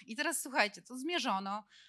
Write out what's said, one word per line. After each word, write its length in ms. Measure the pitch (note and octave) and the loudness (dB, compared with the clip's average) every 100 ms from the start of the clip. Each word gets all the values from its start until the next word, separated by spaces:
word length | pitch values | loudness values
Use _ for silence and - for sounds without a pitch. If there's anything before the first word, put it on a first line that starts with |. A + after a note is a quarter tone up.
| - | -10
I 100 | A3+ | -4
teraz 260 | D4+ D4+ | -2 -2
słuchajcie, 400 | C#4+ C4 G#3 F#3+ | 0 4 4 2
to 160 | - B3+ | -10 -6
zmierzono, 640 | C#4+ F4 B3 F#3+ G3 G#3 G#3+ - | -2 0 2 0 0 -4 -8 -20